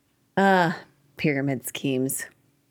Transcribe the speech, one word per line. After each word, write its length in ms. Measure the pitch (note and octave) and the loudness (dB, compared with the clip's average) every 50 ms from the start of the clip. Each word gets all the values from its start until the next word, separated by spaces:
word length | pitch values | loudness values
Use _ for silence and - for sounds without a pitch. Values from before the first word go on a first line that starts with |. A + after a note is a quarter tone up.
| _ _ _ _ _ _ - | _ _ _ _ _ _ -2
Uh, 360 | - G3 G3 F#3+ F#3 F3 D#3+ E3 - - _ _ _ _ _ _ | 2 4 4 6 4 4 2 0 -4 -10 _ _ _ _ _ _
pyramid 500 | - - D#3+ C#3+ C#3 C3+ C#3+ C3+ A#2+ - | -4 -2 -2 0 0 0 -2 -2 -4 -6
schemes. 600 | - - - - C#3 C3+ B2+ C3 C3+ C3+ - - - _ _ _ _ _ _ _ _ | -10 -10 -6 -4 -2 -2 -2 -2 -4 -4 -8 -10 -14 _ _ _ _ _ _ _ _